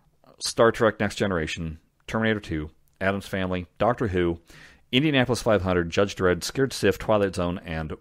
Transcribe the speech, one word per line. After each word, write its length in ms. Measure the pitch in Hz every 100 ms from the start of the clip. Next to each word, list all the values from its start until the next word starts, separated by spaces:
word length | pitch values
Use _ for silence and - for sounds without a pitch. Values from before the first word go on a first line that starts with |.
| _ _ _ -
Star 320 | - - 117
Trek 280 | - 113 -
Next 160 | 104 -
Generation, 640 | 104 87 78 - 82 80 _ _ -
Terminator 320 | 110 110 107
two, 300 | - 80 76 _ _ -
Addams 260 | 95 101 -
Family, 380 | 98 92 90 90 -
Doctor 300 | 104 120 113
Who, 320 | 92 87 85 _ - - - _
Indianapolis 500 | 123 156 135 123 113
five 220 | 120 104
hundred, 260 | 92 90 85
Judge 260 | 90 101 -
Dredd, 280 | 92 85
Scared 280 | - - 135
Stiff, 240 | - 101 92
Twilight 380 | - 107 98 92
Zone, 240 | 87 90 87
and 280 | 80 78 -